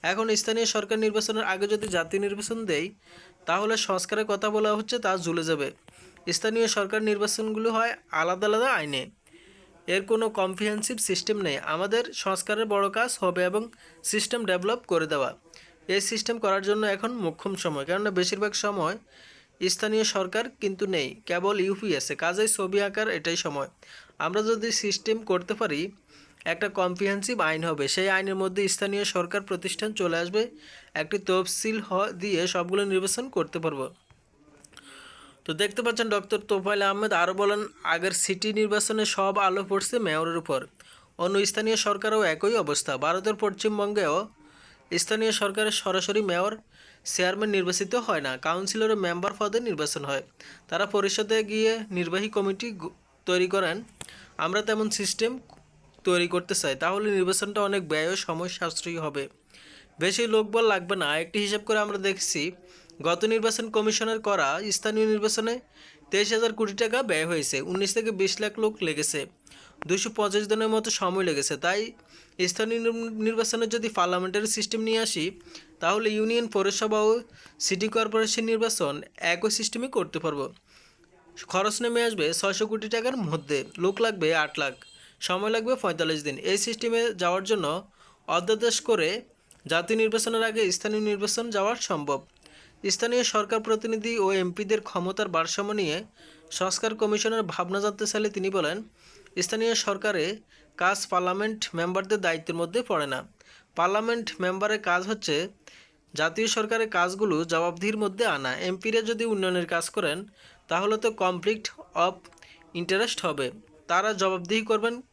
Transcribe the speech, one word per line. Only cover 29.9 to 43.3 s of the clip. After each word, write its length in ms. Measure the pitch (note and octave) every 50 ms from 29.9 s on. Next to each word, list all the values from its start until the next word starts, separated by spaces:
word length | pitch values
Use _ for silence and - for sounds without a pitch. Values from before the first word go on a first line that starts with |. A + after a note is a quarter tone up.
চলে 240 | G#3+ - F#3 E3+ E3
আসবে। 320 | E3 F3 F3 F#3+ G#3+ A#3 A#3+ - - - - - - - - _
একটি 240 | D3+ D#3 D#3+ G#3 G3+
তফসিল 640 | G3 F#3+ F#3 F#3 F3+ F#3 - - - A3 A3 A3
হ-, 320 | G#3+ - F#3+ F#3 G3+ G#3+
দিয়ে 340 | - F3 F3+ G#3 F#3+ E3 F3
সবগুলো 380 | F3+ - F3+ F3 F3+ F#3+ G3+ G3+
নির্বাচন 440 | G3 F#3+ F#3 F#3 F#3+ - - B3+ C4+
করতে 300 | - F#3 D#3+ - - E3+
পারবো।" 360 | D#3+ D#3+ D3 C3+ C3 C3 - _ _ _ - _ _ _ _ _ _ - - - - _ - - - - - - - - - - - - - _ _
তো 100 | - D#3
দেখতে 280 | D#3+ G#3 G3+ G3+ B3
পাচ্ছেন 260 | A3+ A#3 A3+ A#3 A#3 A3
ডক্টর 300 | G#3 G3+ G3 - A3 G#3+
তোফায়েল 440 | G#3+ - G#3 F#3+ F3+ G3+ G#3 G3+
আহমেদ 300 | G3 G3 G3 G3+ G#3+ G#3+
আরও 220 | G3+ E3+ F3 F3+ F#3
বলেন, 340 | F#3+ G3+ G3+ G#3 G#3 G#3+ - - -
"আগের 300 | - E3+ E3 E3+ F3 F#3+
সিটি 400 | F3 - - - F#3+ F#3 G#3+ G#3+
নির্বাচনে 520 | G#3 G#3+ G#3+ G#3 G#3 G#3+ G3+ - A3 A3 G#3+
সব 340 | G#3 - - G3 G3 G3 G#3
আলো 260 | G3 F#3+ F#3 G3 F#3+
পড়ছে 340 | F#3 G3 G3 F#3+ - - A#3+
মেয়রের 380 | A3 E3+ D#3 D#3 E3 E3 E3
উপর। 300 | E3+ D#3+ - C#3+ B2+ - - _ _ - - - - - _ _ -
অন্য 280 | F3 F3+ G3 G3+ G3+
স্থানীয় 300 | G3 - A3 G#3+ A3 A3+
সরকারও 460 | G#3+ - G#3+ G3+ G3 G3+ G#3+ G#3+ A3
একই 320 | G#3 E3+ D#3 D#3 - G#3 A#3+
অবস্থা। 420 | A3+ E3+ C#3+ D3 - - - C#3
ভারতের 380 | B2+ C#3+ D#3 E3+ F#3+ F#3+ A3